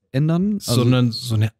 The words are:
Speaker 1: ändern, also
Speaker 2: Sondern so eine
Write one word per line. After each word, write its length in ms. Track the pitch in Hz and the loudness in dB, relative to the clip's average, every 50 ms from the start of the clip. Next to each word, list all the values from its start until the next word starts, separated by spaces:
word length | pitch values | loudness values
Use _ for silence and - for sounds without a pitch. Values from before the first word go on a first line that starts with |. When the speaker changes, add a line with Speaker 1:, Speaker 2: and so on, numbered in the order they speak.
| _ _ | _ _
Speaker 1:
ändern, 420 | - 131 151 156 165 170 185 208 214 | -4 -2 0 0 0 0 0 -2 -4
also 260 | 196 - - 120 120 | -4 -4 -2 0 2
Speaker 2:
Sondern 300 | 123 120 127 127 123 120 | 2 4 4 2 2 0
so 240 | 113 - 127 123 113 | -2 -4 -6 -4 -2
eine 160 | 107 110 107 - _ | 0 0 -2 -2 _